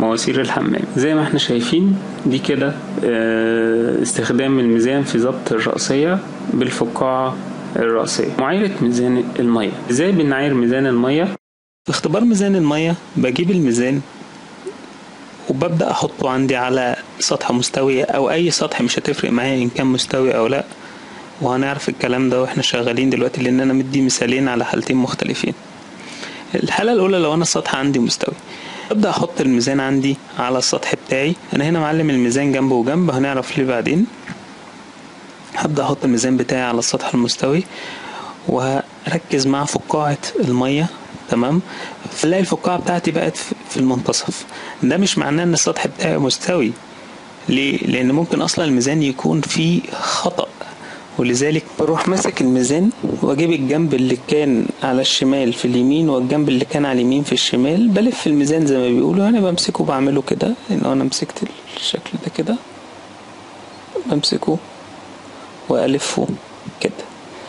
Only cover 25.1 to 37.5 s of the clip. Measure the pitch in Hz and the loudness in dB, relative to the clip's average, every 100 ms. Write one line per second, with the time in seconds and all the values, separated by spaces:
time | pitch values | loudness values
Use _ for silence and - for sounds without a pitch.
25.1 | - - 135 - - - - - - - | -2 -4 -2 -4 -6 -12 -20 -18 -18 -16
26.1 | - - - - 185 175 - 214 233 185 | -14 -14 -14 -6 -4 -2 0 2 4 4
27.1 | 185 156 156 165 - - 139 139 135 117 | 4 2 2 0 0 -2 0 2 2 2
28.1 | - - - - - - - - 214 208 | 0 -4 -6 -10 -16 -14 -10 -2 2 2
29.1 | - 170 - 135 120 123 139 135 139 135 | 2 -2 0 2 4 2 0 2 2 2
30.1 | 139 - - 123 127 - - - - - | -2 -6 -4 -2 0 0 -2 -2 -4 -2
31.1 | 135 147 175 - - 147 170 151 160 156 | 0 0 -2 -2 0 2 2 2 2 2
32.1 | 131 120 131 143 131 135 127 120 160 175 | 4 4 2 2 2 4 2 2 2 2
33.1 | 131 139 131 123 143 131 120 113 156 233 | 2 2 0 -2 0 0 0 2 2 0
34.1 | - - - - - - - - - - | -2 -16 -16 -18 -20 -20 -20 -20 -20 -20
35.1 | - - - - - 156 147 131 139 139 | -20 -20 -20 -10 -4 -2 0 0 0 2
36.1 | 120 127 127 123 131 123 117 113 127 - | 2 2 2 0 0 0 0 0 -2 0
37.1 | 127 117 - 131 | 0 0 0 0